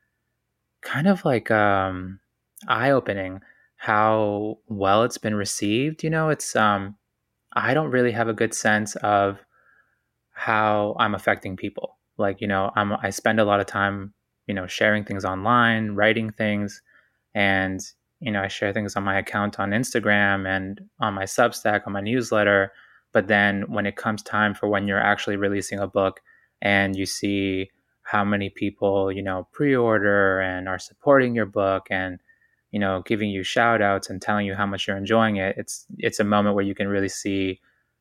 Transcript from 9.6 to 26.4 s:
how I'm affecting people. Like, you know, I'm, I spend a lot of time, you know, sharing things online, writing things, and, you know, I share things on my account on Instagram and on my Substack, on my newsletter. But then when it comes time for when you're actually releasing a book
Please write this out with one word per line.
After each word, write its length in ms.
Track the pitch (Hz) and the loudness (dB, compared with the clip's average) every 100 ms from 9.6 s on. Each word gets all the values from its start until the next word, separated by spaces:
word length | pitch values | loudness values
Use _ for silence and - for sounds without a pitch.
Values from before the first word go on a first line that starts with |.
| _ _ _ _ _ _ _ | _ _ _ _ _ _ _
how 640 | - - 110 107 104 104 107 | -8 -2 2 2 2 0 0
I'm 160 | 110 | -2
affecting 420 | 98 - 101 98 95 | 0 -2 -2 -4 -8
people. 380 | 101 - - - _ - | -8 -8 -12 -14 _ -2
Like, 200 | 101 95 | -2 -2
you 80 | 101 | -2
know, 240 | 98 98 | 0 0
I'm, 200 | - 101 | 0 0
I 160 | 104 101 | 0 -4
spend 280 | - 113 110 | -2 0 2
a 60 | |
lot 160 | 104 101 | 4 2
of 60 | 98 | 0
time, 460 | 101 98 101 98 - _ _ - | -2 -2 -2 -10 -16 _ _ -8
you 40 | |
know, 140 | 98 90 | -6 -6
sharing 380 | - 107 107 | 0 2 2
things 200 | 101 98 | -2 -6
online, 680 | 95 95 101 120 117 113 107 | -4 -2 2 4 4 2 -2
writing 400 | 101 107 110 110 | 2 2 2 -2
things, 500 | - 107 104 101 - _ _ _ _ _ | -4 -2 -2 -4 -8 _ _ _ _ _
and, 480 | 107 98 95 95 95 - - _ _ | 0 2 2 0 -4 -10 -18 _ _
you 140 | 135 | -4
know, 100 | 101 | -4
I 60 | 98 | -4
share 240 | - 101 | -2 -2
things 240 | 110 101 101 | -2 -4 -4
on 80 | |
my 120 | 101 98 | -2 -2
account 440 | 92 107 101 - | -2 -2 -2 -2
on 100 | 98 | -2
Instagram 720 | 104 127 120 104 104 101 98 | -2 0 -2 2 2 2 0
and 360 | 95 95 95 98 - _ | -2 -4 -4 -10 -16 _
on 160 | 110 | -4
my 120 | 101 98 | -4 -4
Substack, 600 | - 120 - 113 104 - | 2 2 2 -2 -2 -2
on 60 | |
my 80 | 101 | -6
newsletter. 720 | 101 127 113 107 101 101 98 - - _ _ | -2 -2 0 2 4 4 2 -4 -20 _ _
But 160 | 113 95 | 0 2
then 420 | 104 101 101 - | 4 4 0 -2
when 160 | 107 101 | -4 -4
it 80 | |
comes 300 | - 117 107 | -4 -4 -4
time 280 | - 104 104 | -4 0 0
for 160 | 101 104 | 0 0
when 200 | 101 101 | 0 0
you're 100 | 98 | 0
actually 380 | 104 104 - 101 | 2 0 -2 -2
releasing 420 | 98 101 - 98 | -2 -2 -4 -6
a 80 | 98 | -2
book 340 | 104 95 - _ _ | 0 0 -2 _ _